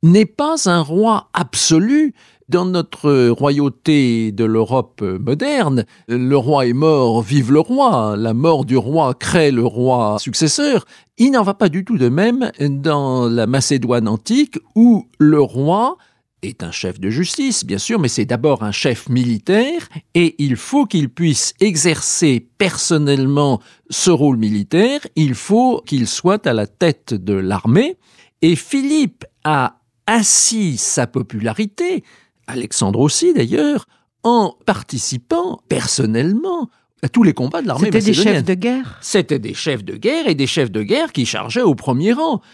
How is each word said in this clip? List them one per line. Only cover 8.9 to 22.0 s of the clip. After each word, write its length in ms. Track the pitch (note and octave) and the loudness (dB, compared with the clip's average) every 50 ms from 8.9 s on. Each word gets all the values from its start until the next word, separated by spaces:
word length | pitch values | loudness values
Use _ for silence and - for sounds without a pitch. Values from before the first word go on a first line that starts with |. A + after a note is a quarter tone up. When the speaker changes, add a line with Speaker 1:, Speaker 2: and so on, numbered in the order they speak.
| D3 E3 D3+ C3 B2 | 0 0 0 0 -2
Speaker 1:
crée 360 | _ - - - E3+ D#3 D3 | _ -6 0 2 2 2 4
le 160 | C3+ A#2 A2+ | 2 2 0
roi 520 | B2 G2+ A#2+ B2 C3 B2+ B2 A2+ G#2+ G#2 G#2 | 0 0 0 0 2 2 2 0 0 -2 -2
successeur. 640 | - C3+ G#2+ - - D3 - - C#4+ D4 C4 G3 - _ - - _ _ _ - | -6 -6 -4 -2 -2 0 0 0 0 0 0 0 -2 _ -20 -20 _ _ _ 2
Il 140 | A3+ C#4 | 2 4
n'en 100 | C4+ B3 | 4 2
va 120 | G3+ F#3+ G3 | 2 0 0
pas 140 | _ A3 F#3 | _ 0 0
du 160 | C#3+ F#3 F#3+ | 0 -2 -4
tout 140 | - A#3+ D#3+ | -2 0 0
de 100 | B2+ A#2+ | 2 2
même 440 | C3 D#3 G3 A#3 A#3+ C4+ B3+ - - - | 2 2 0 0 0 0 -2 -4 -4 -4
dans 680 | C#3+ D3 C#3 C#3 C#3 E3 D3+ C#3+ C#3 C3+ B2+ B2+ B2 A#2 | -4 -4 -2 -2 -2 -2 0 0 0 -2 -2 0 0 0
la 200 | A#2 A#2+ A2+ A2 | 0 0 0 0
Macédoine 580 | C3 C#3 B2 - D3 C3 A#2+ A#2+ B2 A#2+ A2 | 0 0 0 0 -2 -2 0 0 0 0 0
antique 540 | G#2+ G#2+ A2+ _ - A3+ C4+ D4+ - - - _ _ _ | 0 -2 -4 _ -2 0 0 0 0 -4 -14 _ _ _
où 320 | A3 A#3 B3 A3+ G3 - _ _ _ | 4 6 6 6 4 0 _ _ _
le 220 | D3+ D3+ D#3 D3 | 4 4 6 4
roi 560 | C#3 B2 G#2 B2 C#3 D3+ F3 G#3 A#3 C4+ F4+ _ _ _ _ _ _ _ _ _ | 2 0 0 -2 0 0 0 0 0 -2 -4 _ _ _ _ _ _ _ _ _
est 200 | - G3 - _ | -12 -12 -10 _
un 80 | - E2 | -12 -10
chef 300 | - - - F#2 F2+ - | -10 -8 -8 -8 -8 -4
de 100 | F#2 G2 | -4 -4
justice, 540 | A2 C3+ F3+ F3 - - C#4 C4+ A#3 - - | -2 -2 -2 -4 -4 -4 -4 -4 -4 -4 -4
bien 140 | - G2 G2 | -6 -6 -6
sûr, 200 | - - A3+ A3 | -4 -4 -2 0
mais 80 | D#3 | 0
c'est 200 | B2 - - - | -2 -2 -2 -2
d'abord 360 | C3+ A#2+ A2 A#2+ D3+ C#3 A#2+ | -2 -2 0 2 0 0 0
un 80 | A2 G#2 | -2 -6
chef 380 | G2 - - C#3+ A#2+ - - - | -6 -2 -2 -2 -2 -2 -4 -2
militaire 800 | A#2+ B2 B2 A#2+ A#2 G#2 _ - F#3 G#3+ A#3+ C#4 E4+ E4+ - - - D#3 _ _ _ | -2 0 0 0 -2 -4 _ 0 2 2 2 0 -2 -6 -8 -10 -18 -20 _ _ _
et 220 | E3+ F3 E3 - - | 2 2 2 0 -2
il 160 | D3 C#3+ B2 | -2 -2 -2
faut 320 | A2 - - C4 C#4+ C#4+ | -4 -4 -2 0 0 0
qu'il 220 | G3+ - F3 D3 B2 | 2 0 -2 -2 -2
puisse 440 | - - F3 E3 C#3 - - - - _ | -2 -2 0 0 0 0 -2 -6 0 _
exercer 880 | G3 G#3+ F3+ D3+ C#3 F3 D#3 - | 0 2 2 0 0 0 0 0